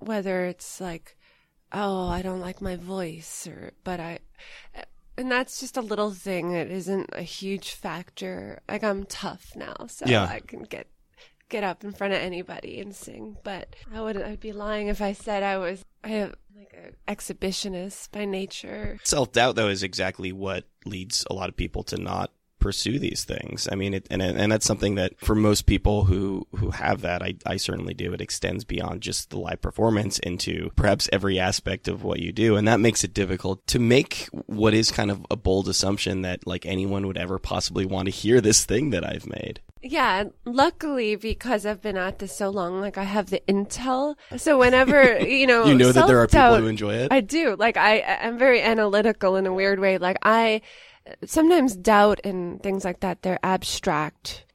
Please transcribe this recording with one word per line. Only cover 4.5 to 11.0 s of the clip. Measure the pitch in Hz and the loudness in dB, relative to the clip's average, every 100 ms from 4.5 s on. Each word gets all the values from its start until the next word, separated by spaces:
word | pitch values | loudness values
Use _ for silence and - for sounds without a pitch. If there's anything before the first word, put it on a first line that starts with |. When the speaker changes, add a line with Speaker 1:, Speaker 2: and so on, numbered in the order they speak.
| - - - - - _ - | -20 -20 -20 -20 -20 _ -10
Speaker 1:
and | 254 | -2
that's | 247 254 - | -2 -2 -8
just | 262 262 | -10 -8
a | |
little | 220 208 208 | -6 -4 -4
thing | 185 196 180 170 | -4 -6 -6 -4
that | 175 135 | -4 -6
isn't | 190 170 190 - | -8 -4 -4 -6
a | - | -10
huge | 170 - 190 196 - | -12 -12 -8 -8 -10
factor. | - 190 160 175 - 190 180 - - - | -12 -12 -12 -14 -14 -12 -12 -14 -16 -10
Like, | 214 | -6
I'm | 214 196 | -4 -4
tough | 196 - 185 180 - | -8 -10 -10 -12 -18
now, | - - - 233 | -16 -16 -14 -16
so | - 131 | -6 2
Speaker 2:
Yeah. | 113 | 2
Speaker 1:
I | 90 - | 2 -6
can | - - | -12 -18
get, | - - - _ | -16 -16 -18 _